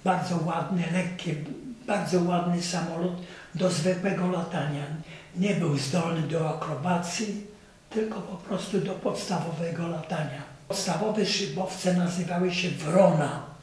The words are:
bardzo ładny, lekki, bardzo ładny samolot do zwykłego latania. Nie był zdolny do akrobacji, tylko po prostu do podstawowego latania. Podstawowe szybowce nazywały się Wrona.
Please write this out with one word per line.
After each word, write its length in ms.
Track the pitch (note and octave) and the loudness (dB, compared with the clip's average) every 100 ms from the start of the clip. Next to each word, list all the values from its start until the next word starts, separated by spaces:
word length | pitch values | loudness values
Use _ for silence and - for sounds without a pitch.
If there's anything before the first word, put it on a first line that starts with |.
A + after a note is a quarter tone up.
bardzo 340 | F#3+ E3+ - E3+ | 4 2 2 0
ładny, 380 | D#3+ E3 - F3+ D#3+ | 0 -2 0 0 2
lekki, 420 | F3+ F3 - E3+ D3+ D3 - C4 - - | 0 0 -4 -4 -4 -6 -8 -10 -12 -2
bardzo 360 | G3+ F3 F3+ | -2 2 2
ładny 400 | F3 F3 F3 E3+ | 4 4 2 0
samolot 600 | - F3 E3+ E3+ F3+ F3 - - - | 0 -2 -2 -2 -2 -4 -10 -14 -10
do 160 | D#3+ F#3 | 0 2
zwykłego 580 | - F3 F3 G3 E3+ F3+ | 4 2 2 0 0 0
latania. 560 | F3+ E3+ E3 C#3+ C#3+ C#3+ D#3 - - - F3 | 0 -2 -2 -2 -2 -6 -8 -10 -16 -12 0
Nie 180 | G3+ | 2
był 240 | E3+ D#3+ C#3+ | 4 2 2
zdolny 440 | - F3 E3 E3 | 0 0 0 0
do 340 | C#3+ D#3+ D#3 D#3 | 0 0 0 -2
akrobacji, 920 | D#3 C#3 F3 F3 - - G#3 - - - - - - | -4 -2 0 0 0 -4 -4 -4 -8 -18 -20 -20 -4
tylko 300 | A3 A3 G#3+ | -2 -2 -4
po 160 | F3 F#3 | -8 -10
prostu 440 | - F#3 - G3 | -4 -4 0 0
do 140 | D#3 | 0
podstawowego 920 | F#3 - - - E3+ E3 D3+ E3+ E3 E3+ | -2 -2 -2 -2 -2 -2 -2 -4 -2 -2
latania. 540 | D#3+ - D#3+ C#3 C3+ - - - | -4 -4 -4 -4 -6 -12 -16 -6
Podstawowe 580 | F#3 G3 D#3+ G#3+ G#3+ F3+ | -2 0 0 2 2 2
szybowce 680 | - G3 D#3 F#3 - F3+ | 2 0 -2 -4 0 2
nazywały 600 | F3+ F3 F#3 E3+ F3 F#3 | 4 2 0 -2 2 2
się 160 | F3 F3+ | 2 -2
Wrona. 720 | C#3 D3 F#3 F3+ D#3 C#3 - - - | -2 4 8 8 6 2 -2 -10 -16